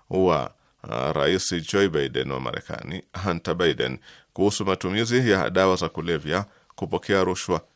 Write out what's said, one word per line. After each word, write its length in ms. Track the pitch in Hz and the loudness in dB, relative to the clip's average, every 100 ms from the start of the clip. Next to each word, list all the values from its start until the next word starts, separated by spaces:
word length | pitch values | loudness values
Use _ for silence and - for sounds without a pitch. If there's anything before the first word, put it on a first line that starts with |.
| - | -4
wa, 440 | 92 92 76 64 _ _ _ | 2 4 2 -2 _ _ _
uh, 280 | - 58 67 | -8 -4 -2
rais 420 | 78 69 90 - 87 78 | 0 2 2 0 -4 -2
Joe 160 | 98 98 | 2 2
Biden 420 | 78 69 67 67 | 2 -2 -2 -4
wa 80 | 65 | -4
Marekani, 640 | 62 - - - - 90 - - | -6 -8 -10 -10 -10 -12 -12 -6
Hunter 320 | 98 85 - 85 | -4 -4 -4 0
Biden, 440 | 85 69 64 64 - - _ | 0 2 -2 -6 -14 -20 _
kuhusu 320 | - 101 - 98 | 0 0 2 -2
matumizi 680 | 92 92 101 113 120 123 | 0 0 -2 2 2 4
ya 180 | 95 67 | 4 4
dawa 260 | 92 95 90 | 4 4 4
za 140 | 82 | -2
kulevya, 560 | - 82 80 76 87 107 _ _ - | -4 -2 -2 0 -2 -4 _ _ -10
kupokea 480 | 87 - - 98 | -4 -4 0 2
rushwa 380 | 90 90 - 80 - | 2 -2 -2 -2 -4